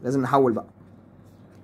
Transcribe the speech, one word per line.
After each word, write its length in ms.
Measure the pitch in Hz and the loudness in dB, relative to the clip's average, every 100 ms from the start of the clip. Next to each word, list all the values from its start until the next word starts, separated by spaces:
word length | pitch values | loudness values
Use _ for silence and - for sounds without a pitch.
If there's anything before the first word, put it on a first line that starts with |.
لازم 180 | 123 139 | -6 -4
نحول 320 | 123 139 131 | 0 2 2
بقى. 120 | 107 - - - - - - - - - - | 0 -6 -16 -20 -20 -20 -20 -20 -20 -20 -20